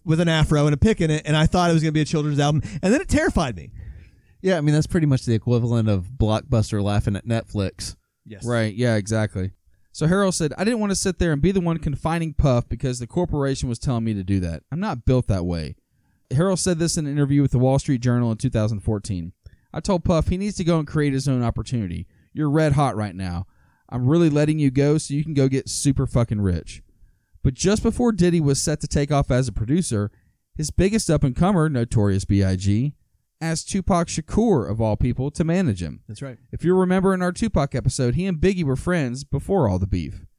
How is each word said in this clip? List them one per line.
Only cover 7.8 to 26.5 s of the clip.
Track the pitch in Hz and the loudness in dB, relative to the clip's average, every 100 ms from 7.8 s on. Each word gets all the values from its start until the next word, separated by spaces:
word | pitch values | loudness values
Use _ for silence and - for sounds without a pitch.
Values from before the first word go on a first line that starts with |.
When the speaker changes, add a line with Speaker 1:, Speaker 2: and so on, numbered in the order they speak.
| - - _ _ - | -14 -14 _ _ -20
Speaker 1:
Yes. | 101 | -10
Speaker 3:
Right, | 117 120 110 | -4 0 -2
yeah, | 98 123 107 | 0 0 0
exactly. | 95 110 107 98 92 - _ _ _ | -2 -2 -2 -4 -8 -10 _ _ _
So | - 156 | -4 0
Harrell | 190 196 | 2 2
said, | - 151 - | 0 -4 -2
"I | |
didn't | 202 233 | -2 0
want | 202 | -2
to | 190 | -2
sit | 190 - | -2 0
there | 175 | -2
and | 143 | 2
be | 170 | 2
the | 190 | 2
one | 170 165 | -2 -2
confining | 160 135 160 170 160 | -4 -4 -2 -2 -2
Puff | - 143 120 - | 2 2 2 0
because | 117 131 123 | -6 -6 -6
the | 117 | -6
corporation | 175 170 147 139 135 131 | -4 -2 0 -2 -2 -4
was | 113 | -4
telling | 147 120 | -2 0
me | 113 | -2
to | 104 | -2
do | 92 98 | 0 0
that. | 85 80 - | -2 -6 -8
I'm | 160 | -6
not | 208 131 | -4 -2
built | - 127 - | 2 2 2
that | 95 | -2
way." | 90 85 71 - _ _ _ _ _ | -2 -4 -6 -12 _ _ _ _ _
Harrell | 127 190 185 | 0 0 0
said | 185 165 | -2 0
this | 165 170 | -2 -2
in | 143 | -2
an | |
interview | 147 139 143 | 0 2 2
with | 135 | 2
the | 127 | 2
Wall | 131 135 | 2 2
Street | - 127 | 0 0
Journal | 123 120 117 | 2 2 0
in | 110 | -2
two | 131 | -2
thousand | 117 107 104 | 0 0 -2
fourteen. | - 104 - 92 82 - - - _ | -2 -4 -4 -6 -8 -14 -20 -20 _
"I | 160 | -8
told | - 175 | -2 0
Puff | - 160 - | 2 0 0
he | 180 | -2
needs | 202 190 | -4 -2
to | |
go | 170 165 | 0 0
and | 147 | 0
create | 156 147 | 0 0
his | 135 139 | 0 0
own | 127 | 0
opportunity. | 117 110 110 123 92 85 87 _ _ | 0 -4 -4 -4 -4 -6 -10 _ _
You're | 139 151 | -4 0
red | 151 139 | 2 2
hot | 135 135 104 | 2 0 0
right | 104 87 | -6 -6
now. | 92 85 - _ _ _ _ | -6 -6 -8 _ _ _ _
I'm | 123 127 | -2 2
really | 170 165 | 4 4
letting | 147 151 156 | 4 2 2
you | 143 | 0
go | 127 143 156 | 2 2 2
so | - | 0
you | 143 | -4
can | 156 | -2
go | 139 135 | 0 2
get | 135 - | 0 -4
super | - 143 135 127 | -2 0 0 0
fucking | 123 117 107 | 0 0 0
rich." | 98 | 0